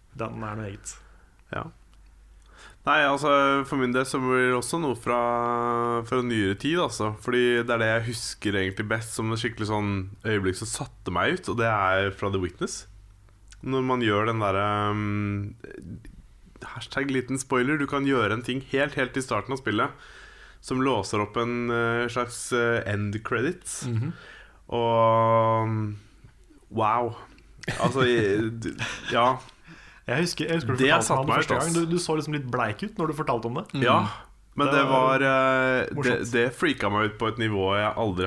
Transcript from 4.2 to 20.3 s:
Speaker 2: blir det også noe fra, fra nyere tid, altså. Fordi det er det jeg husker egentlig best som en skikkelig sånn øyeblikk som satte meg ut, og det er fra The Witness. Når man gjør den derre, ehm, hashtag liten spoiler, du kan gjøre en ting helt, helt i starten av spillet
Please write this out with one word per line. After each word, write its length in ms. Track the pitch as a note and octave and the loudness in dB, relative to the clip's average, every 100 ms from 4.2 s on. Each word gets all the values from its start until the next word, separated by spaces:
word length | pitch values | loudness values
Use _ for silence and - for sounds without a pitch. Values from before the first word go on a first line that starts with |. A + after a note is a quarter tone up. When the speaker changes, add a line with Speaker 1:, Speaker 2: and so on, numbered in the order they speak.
Speaker 2:
blir 280 | B2+ B2+ B2+ | 2 2 4
det 80 | B2 | 2
også 220 | A#2+ E3 | -2 -2
noe 140 | D3+ A2+ | -2 -2
fra, 1040 | B2 A#2+ A#2+ A#2+ A#2+ A#2+ A#2+ A#2 A#2+ A#2 A2+ | -2 0 0 0 0 0 0 0 0 -2 -2
fra 140 | B2+ | -2
nyere 320 | B2 A2 G2 G2+ | 0 2 2 0
tid, 220 | C#3 E3+ | 0 0
altså. 300 | D3+ - G#2+ G#2+ | 0 -2 -4 -4
Fordi 400 | - A#2+ B2 A#2+ A#2 | 0 2 4 2 2
det 40 | |
er 40 | A#2 | 0
det 60 | A2 | 2
jeg 160 | A2+ A2+ | 0 -2
husker 460 | A2 - - G#2+ G2 | -6 -8 -6 -2 0
egentlig 300 | F#2+ G2 G#2+ | 0 -2 -4
best 240 | A2 A2+ | -4 -4
som 160 | - A2 | -4 -2
en 60 | A2+ | -2
skikkelig 300 | A#2 G#2+ G#2 | -4 -4 -4
sånn 220 | G#2+ G#2 G2 F#2+ G2+ | -2 -2 -2 -6 -8
øyeblikk 320 | A2 G#2+ F#2+ F2+ | -2 0 0 -2
som 120 | A2 | -6
satte 420 | - C#3+ - - | -8 -8 -10 -4
meg 220 | F2 G#2+ F3+ | 0 2 0
ut, 120 | - | -2
og 60 | A#2 | 0
det 80 | A2+ | 2
er 420 | G#2+ F#2+ F#2+ G2 | 2 2 2 0
fra 180 | F#2+ G2+ | -2 -2
The 60 | G2 | -2
Witness. 460 | F2+ - G3 - - - - - - - - - | -4 -4 -8 -8 -14 -20 -20 -20 -20 -20 -20 -12
Når 220 | C3 C3 | -4 -2
man 160 | C3 B2+ | 0 2
gjør 260 | A#2 G2+ A2 | 2 2 2
den 100 | A2 | 0
derre, 240 | G2+ F#2+ G#2 G#2 G#2 | 0 0 0 0 0
ehm, 680 | G#2+ G#2 G#2 G2+ G2+ G2+ A#2 - - E2+ A2+ - - - - - - | 0 -2 -2 -2 -4 -6 -10 -18 -16 -14 -14 -16 -20 -20 -20 -20 -18
hashtag 480 | - A#2+ - - C#3 | -14 -14 -8 -4 0
liten 260 | C3 A#2+ C3 | 0 -2 -4
spoiler, 380 | - B2+ B2+ D3+ | 0 0 2 0
du 100 | C#3 | 0
kan 200 | C#3+ C#3 | 0 2
gjøre 260 | C3 G#2 | 2 2
en 100 | G#2+ | 0
ting 200 | B2 B2+ C3 | -2 -6 -2
helt, 240 | C3+ D3 | -2 0
helt 220 | C#3+ B2+ C3+ | -2 -2 -4
i 40 | |
starten 280 | B2+ G#2+ A2 | -2 -4 -2
av 60 | C3 | -6
spillet 300 | A2+ G#2+ C#3 - - - - | -2 0 -2 -4 -20 -20 -20